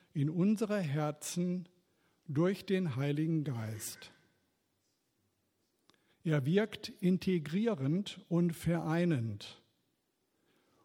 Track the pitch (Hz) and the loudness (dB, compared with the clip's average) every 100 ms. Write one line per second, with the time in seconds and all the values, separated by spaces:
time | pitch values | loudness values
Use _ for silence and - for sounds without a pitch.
0 | _ 160 143 175 190 220 220 208 165 147 | _ -2 0 2 2 2 0 0 0 0
1 | 151 147 - - 180 180 175 _ _ _ | -2 -4 -6 -4 -2 -2 -8 _ _ _
2 | _ _ - 143 175 196 - 190 180 120 | _ _ -4 2 2 0 0 0 0 0
3 | 143 147 160 160 147 120 110 107 - - | -2 0 0 0 0 -4 -6 -8 -10 -12
4 | - - _ _ _ _ _ _ _ _ | -18 -20 _ _ _ _ _ _ _ _
5 | _ _ _ _ _ _ _ _ _ _ | _ _ _ _ _ _ _ _ _ _
6 | _ _ 170 147 131 190 214 - - - | _ _ 0 2 4 2 2 -4 -14 -2
7 | 175 185 - 180 147 175 226 175 135 170 | 2 2 2 0 0 0 0 0 0 0
8 | 208 - - 170 175 170 - 170 165 165 | -2 -10 -2 2 2 0 0 0 0 2
9 | 175 147 113 101 - - _ _ _ _ | 2 2 0 -6 -12 -20 _ _ _ _
10 | _ _ _ _ _ _ _ _ | _ _ _ _ _ _ _ _